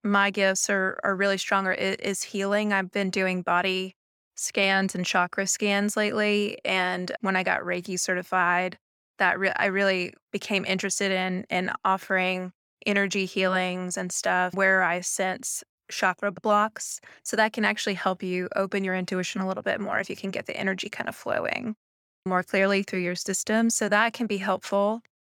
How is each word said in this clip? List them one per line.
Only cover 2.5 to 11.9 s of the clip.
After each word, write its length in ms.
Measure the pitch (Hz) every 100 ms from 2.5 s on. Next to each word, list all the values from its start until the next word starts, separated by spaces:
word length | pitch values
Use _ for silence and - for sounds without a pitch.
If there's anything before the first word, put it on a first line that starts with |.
| 208 214
I've 180 | 196 185
been 180 | 202 190
doing 320 | 190 185 180
body 520 | 175 175 190 185 185 - _ _ _ -
scans 580 | - - 196 190 190 180
and 100 | 180
chakra 420 | 185 180 - 190
scans 500 | - 208 202 208 220
lately. 600 | 208 214 208 208 208 - -
And 460 | 185 180 180 180 -
when 140 | 190 190
I 80 |
got 180 | 185 185
Reiki 380 | 175 180 180 185
certified, 800 | - 180 180 190 175 175 185 - _ _ _ -
that 220 | 185 -
re-, 120 | 190 -
I 100 | 196
really 460 | 190 196 185 180 - _
became 340 | 202 - 202 175
interested 460 | 190 196 - 196
in, 340 | 185 185 185 -
in 220 | 180 185 -
offering 680 | 190